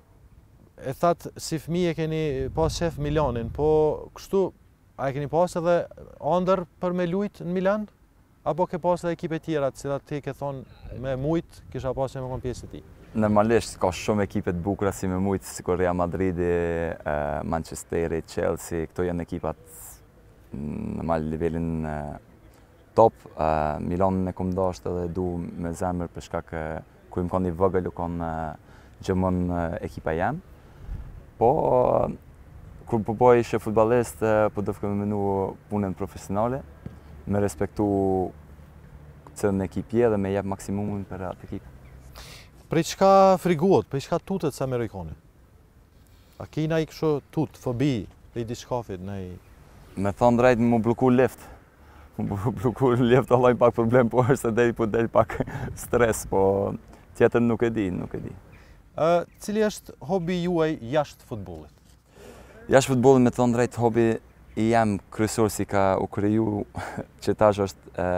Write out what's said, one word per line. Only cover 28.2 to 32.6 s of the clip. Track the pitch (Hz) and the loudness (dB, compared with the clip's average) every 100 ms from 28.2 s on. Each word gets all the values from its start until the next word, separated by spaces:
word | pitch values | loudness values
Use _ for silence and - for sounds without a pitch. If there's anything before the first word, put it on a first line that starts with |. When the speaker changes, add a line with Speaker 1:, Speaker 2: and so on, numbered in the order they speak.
Speaker 2:
e, | 82 80 80 76 - - - - | -6 -6 -8 -10 -18 -20 -20 -10
gjithmonë, | - 92 92 90 90 87 | -4 0 2 0 0 -2
e, | 85 85 95 | -4 -6 -8
ekipa | - - 80 | -8 -4 -2
jam. | 95 156 - - - - - - - - - - | -2 -4 -10 -20 -20 -18 -12 -12 -12 -16 -20 2
Po, | 113 156 139 127 127 - - - - - - - | 2 4 2 4 4 2 0 -4 -14 -20 -20 -20